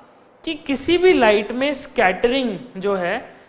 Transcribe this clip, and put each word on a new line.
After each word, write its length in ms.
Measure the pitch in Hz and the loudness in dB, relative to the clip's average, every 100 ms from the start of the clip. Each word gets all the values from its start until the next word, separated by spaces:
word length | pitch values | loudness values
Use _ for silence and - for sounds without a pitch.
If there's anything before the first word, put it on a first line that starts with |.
| _ _ _ _ | _ _ _ _
कि 100 | - | -10
किसी 440 | 302 - 262 - 349 | -10 -6 -4 0 4
भी 140 | 370 | 4
light 400 | 302 226 208 208 | 6 4 2 0
में 220 | 247 277 | -4 -4
scattering 840 | 285 - - 190 185 240 269 247 190 - 190 | -4 -8 0 0 2 0 0 -2 -6 -12 -6
जो 180 | 196 | -4
है 400 | 196 175 226 - - | -2 -2 -4 -8 -20